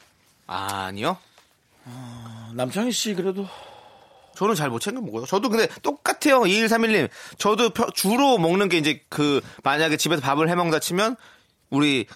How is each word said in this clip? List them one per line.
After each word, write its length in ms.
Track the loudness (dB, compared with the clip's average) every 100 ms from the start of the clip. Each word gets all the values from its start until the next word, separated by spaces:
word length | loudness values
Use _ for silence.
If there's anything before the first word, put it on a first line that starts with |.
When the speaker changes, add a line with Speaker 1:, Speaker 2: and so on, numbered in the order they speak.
| _ _ _ _ -10
Speaker 1:
아니요. 680 | -8 -6 -6 -6 -4 -4 -4 _ _ _ _ _ _
Speaker 2:
어, 680 | -18 -16 -16 -16 -16 -16 -10
남창희 380 | -4 -2 0 -2
씨 220 | -2 -2
그래도 320 | -2 -2 -4 -8 -12 -20 -20 -20 -20 -20 -20 _ -2
Speaker 1:
저는 180 | 0
잘 160 | 0 -2
못 100 | -4
챙겨 200 | -6 -6
먹어요. 260 | -8 -8 -2
저도 220 | 0 2
근데 180 | 0 0 -2
똑같아요. 640 | -6 -4 -4 0 4 4 4
이일삼일님. 600 | 4 4 2 4 2 0 -4 -18 -2
저도 340 | 0 2 2
펴-, 200 | 0 -4
주로 460 | -2 0 4 4 4
먹는 300 | 4 2 2
게 100 | 2
이제 240 | 0 -2 -6
그 320 | -2 2 0 -2 -4
만약에 320 | -2 2 2 0
집에서 260 | 0 0
밥을 260 | 0 0 2
해 60 |
먹는다 240 | 2 2 0
치면 380 | 0 0 0 -2 -14 _ _ _ -4
우리 360 | 0 2 2 -4